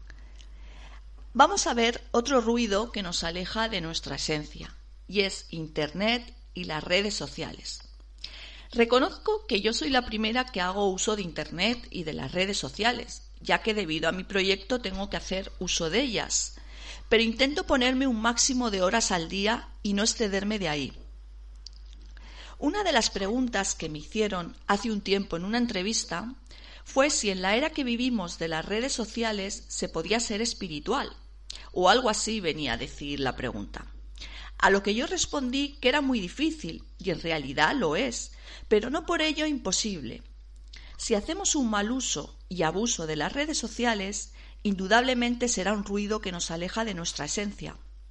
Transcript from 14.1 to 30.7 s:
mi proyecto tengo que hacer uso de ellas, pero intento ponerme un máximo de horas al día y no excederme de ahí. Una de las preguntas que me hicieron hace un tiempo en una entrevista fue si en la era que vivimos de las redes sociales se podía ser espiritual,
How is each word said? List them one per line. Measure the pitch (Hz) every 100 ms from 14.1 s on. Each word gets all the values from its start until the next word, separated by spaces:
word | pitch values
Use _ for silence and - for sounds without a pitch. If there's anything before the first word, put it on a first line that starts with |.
mi | 185
proyecto | 180 196 190 190 - 254
tengo | 202 190 202
que | 170
hacer | - 185 196 -
uso | 180 - 165
de | 185
ellas, | 277 190 - - - - - - - - -
pero | 220
intento | 226 226 269 294 320
ponerme | 285 247 262 269
un | 220
máximo | 226 240 - 254 240
de | 196
horas | 180 226 220
al | 185 165
día | 190 202 233 - -
y | 208
no | 196
excederme | 220 - 220 196 202 214
de | 175
ahí. | 151 131 - - - - - - - - - - - - - - - - -
Una | 285 403
de | 381
las | 277 214
preguntas | 202 196 240 254 269 - -
que | 160
me | 151
hicieron | - 214 214 185 170 - -
hace | 202 233
un | 214
tiempo | 202 196 190 165
en | 185
una | 226
entrevista | 240 202 185 220 - 165 220 269 - - - -
fue | - - 285
si | 294 214
en | 190
la | 185 214
era | 311
que | 320
vivimos | 262 233 254 240 170 -
de | 165
las | 160 165
redes | 208 262
sociales | - 214 - 226 214 190 - -
se | - 196
podía | 165 165 220
ser | 233 202
espiritual, | 233 - 190